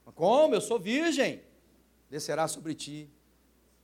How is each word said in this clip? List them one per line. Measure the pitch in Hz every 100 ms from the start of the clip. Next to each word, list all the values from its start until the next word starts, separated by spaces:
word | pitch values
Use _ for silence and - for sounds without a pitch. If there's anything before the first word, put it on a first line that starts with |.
| -
"Como? | - 175 254 311
Eu | 214
sou | - 233
virgem." | 180 262 339 277 208 113 - _ _ _ _ _ -
"Descerá | 143 - 151 160
sobre | 185 160 147
ti." | - 147 147 _ _ _ _ _ _ _